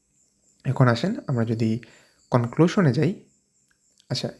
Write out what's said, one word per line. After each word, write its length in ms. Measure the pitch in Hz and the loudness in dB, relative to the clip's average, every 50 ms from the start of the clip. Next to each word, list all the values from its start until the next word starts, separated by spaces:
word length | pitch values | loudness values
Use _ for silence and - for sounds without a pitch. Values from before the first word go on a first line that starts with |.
| _ _ _ _ _ _ _ _ _ _ _ _ - 135 | _ _ _ _ _ _ _ _ _ _ _ _ -6 -2
এখন 160 | 123 - 135 123 | 0 4 4 4
আসেন 240 | 117 117 - 190 240 294 - - | 4 2 0 -4 -4 -6 -6 -4
আমরা 180 | 131 117 113 113 | -2 -2 -2 -2
যদি 180 | 113 113 117 110 110 117 - - - _ _ _ _ _ _ - - | -2 -2 -2 -2 -2 -4 -6 -12 -20 _ _ _ _ _ _ -2 0
কনক্লুশনে 580 | 123 117 117 - - 160 175 - - 180 139 113 | 0 0 0 2 2 2 2 2 2 2 2 2
যাই। 180 | 156 151 160 208 - - _ _ _ _ _ _ _ _ _ _ _ _ _ _ _ _ - | 2 0 -2 -2 -4 -12 _ _ _ _ _ _ _ _ _ _ _ _ _ _ _ _ -8
আচ্ছা, 180 | 135 - - - - - | -8 -6 -6 -8 -10 -14